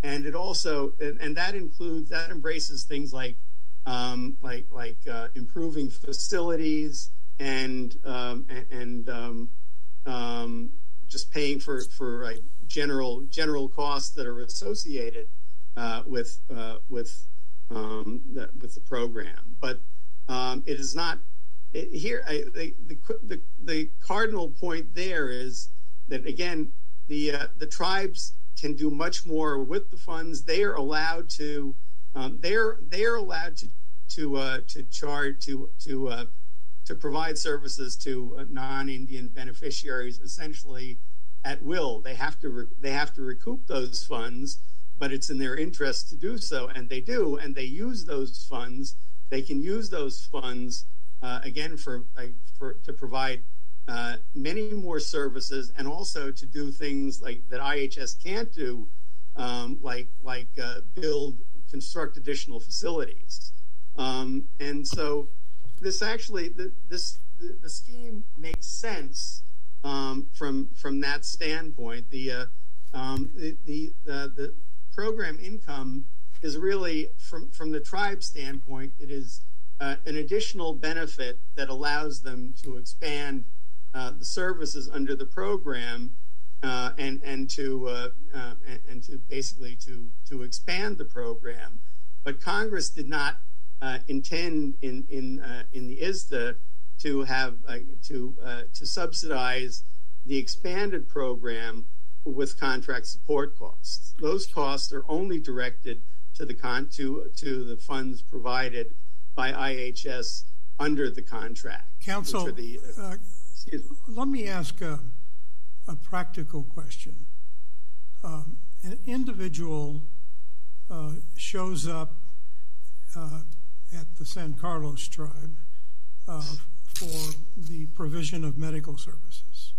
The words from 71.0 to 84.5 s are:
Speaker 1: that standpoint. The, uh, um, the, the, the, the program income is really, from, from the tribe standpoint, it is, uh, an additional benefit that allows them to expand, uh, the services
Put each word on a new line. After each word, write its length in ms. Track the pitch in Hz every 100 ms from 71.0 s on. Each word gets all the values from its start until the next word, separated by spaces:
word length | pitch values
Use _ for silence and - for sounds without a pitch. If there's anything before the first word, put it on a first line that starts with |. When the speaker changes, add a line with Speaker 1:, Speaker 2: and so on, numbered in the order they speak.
Speaker 1:
that 240 | 139 143
standpoint. 840 | - - 160 156 160 - 120 117 120
The, 200 | 135 131
uh, 140 | 123 123 - - - -
um, 380 | 135 131 135 139
the, 220 | - 160 160
the, 300 | - 151 160 -
the, 280 | - 139 139 135
the 180 | 143 - - - -
program 460 | - 208 220 180 -
income 640 | 185 214 - 143 131 131 139 - - -
is 160 | 160 147
really, 500 | 190 196 180 156 - -
from, 340 | - 165 151
from 220 | - 156
the 80 | 151
tribe 420 | 143 185 202 196
standpoint, 720 | - 156 139 139 135 135 135 -
it 120 | 139
is, 320 | 139 131 - - - - -
uh, 160 | 139 139
an 120 | - 151
additional 580 | 151 202 220 190 165
benefit 640 | 147 151 165 160 - 127 120 -
that 140 | - 135
allows 540 | 131 147 147 151 139
them 300 | 131 123 127 131
to 140 | 135 127
expand, 680 | 123 - 160 147 143 135 120 - - - -
uh, 160 | 131 127
the 140 | 123
services 680 | - - 185